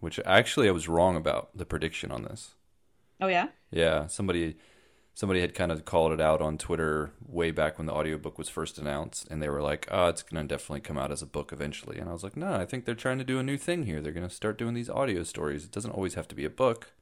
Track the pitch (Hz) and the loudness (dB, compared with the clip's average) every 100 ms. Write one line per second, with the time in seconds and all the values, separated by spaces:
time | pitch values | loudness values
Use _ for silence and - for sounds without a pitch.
0 | 82 - - 98 123 - 107 87 80 82 | -6 -4 6 6 8 4 6 4 4 6
1 | 92 85 78 - - - 87 82 80 - | 6 6 2 0 -2 -10 -4 -2 -2 -4
2 | - 64 - - - _ _ _ _ _ | -6 -6 -8 -10 -14 _ _ _ _ _
3 | _ - 190 175 - - _ - 82 78 | _ -2 2 4 2 -6 _ 2 4 4
4 | 76 - 98 87 82 - - - _ _ | 0 -2 0 2 0 -4 -16 -20 _ _
5 | _ - 98 92 87 - 87 80 - 85 | _ -4 0 2 2 0 0 -2 2 4
6 | 80 80 78 78 78 80 - 80 80 76 | 4 4 4 4 2 -2 -2 0 2 0
7 | 73 - 135 85 82 80 76 - 78 76 | -2 -8 -8 -2 0 2 0 0 -4 -2
8 | 78 78 78 78 78 - 80 - 73 71 | -2 -2 -6 -10 -8 -6 -8 -6 -6 -4
9 | - - - 78 73 71 73 76 - 92 | -6 -10 -8 -4 -2 0 0 -2 0 4
10 | 87 82 - 78 71 73 - 73 - 73 | 4 2 -4 -6 -4 -4 -4 -8 -6 -4
11 | 71 71 73 - - 73 73 - - - | -4 -4 -6 -6 -6 -6 -8 -8 -10 -10
12 | 87 85 95 143 190 120 90 127 120 110 | -8 -8 -8 -6 -2 -2 -2 -4 -4 -2
13 | 131 131 131 131 131 143 - 175 117 76 | -2 -2 0 -2 0 -2 -2 -2 -2 -4
14 | 76 85 92 - 107 101 117 117 117 - | -4 -4 -6 -4 -4 -2 -2 -2 -2 0
15 | 135 90 87 - 76 73 82 98 - - | 0 0 -4 -4 -2 -2 -6 -6 -6 -2
16 | 92 85 - - 73 - 127 117 - _ | -2 -2 -8 -6 -6 2 2 2 -6 _